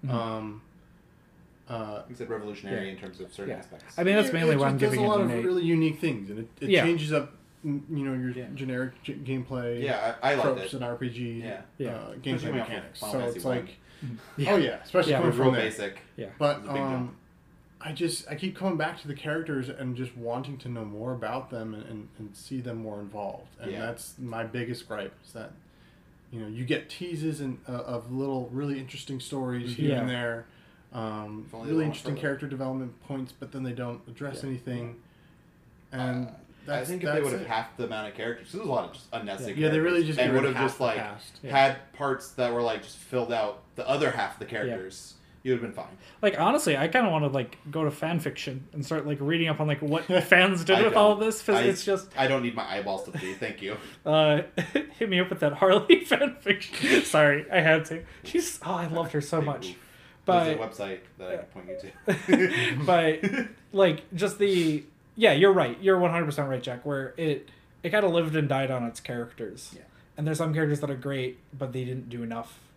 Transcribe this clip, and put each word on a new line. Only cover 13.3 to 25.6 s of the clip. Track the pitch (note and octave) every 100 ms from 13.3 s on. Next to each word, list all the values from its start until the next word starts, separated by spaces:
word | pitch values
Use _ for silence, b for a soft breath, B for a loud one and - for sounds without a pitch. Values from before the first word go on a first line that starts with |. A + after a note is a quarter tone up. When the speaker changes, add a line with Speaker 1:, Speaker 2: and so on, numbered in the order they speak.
| D#3+
Speaker 2:
it's | C3+
Speaker 3:
one. | B2
Speaker 2:
like, | - - B B C#3
Speaker 1:
Mm-hmm. | A2+ - -
Yeah. | D3
Speaker 2:
oh | G3
yeah, | C3+ -
especially | - F#3 -
Speaker 1:
Yeah. | C3+
Speaker 2:
coming | B2
Speaker 3:
It |
was | A#2+
real | C3
Speaker 2:
from | B2
there. |
Speaker 3:
basic. | A2 G#2+ G2+ G2 - -
Speaker 1:
Yeah. | A2 -
Speaker 2:
But, | D3 D3
Speaker 3:
It |
was | -
a |
big | C#3
jump. | C3+ C3
Speaker 2:
um, | B2 - _ _ _ - _ _
I | D#3
just, | D#3 E3+ - -
I | D3
keep | F#3+ -
coming | F#3+ E3+
back | D#3 F3
to | D3
the | C#3
characters | D3+ D#3 D#3+ C#3+ B2+
and | - B2+ B2
just | C3 A#2+
wanting | A#2 A#2+ C3+ C#3
to | B2
know | A#2+ G#2+
more | G#2 A#2+
about | B2 A2 B2+ C3+
them | B2 A2+
and, | G#2+ G#2+
and, | A2 G#2 -
and | G#2+ G2+
see | - C3
them | B2 A2+
more | A2 G#2
involved. | G2+ G#2 G2 - - -
And | -
Speaker 3:
Yeah. | G#2 A2+
Speaker 2:
that's | A#2 - -
my | B2 A2+
biggest | A2 A#2+ A#2+ A#2+ -
gripe, | G#2+ G2 - -
is |
that, | A2+ G#2+ -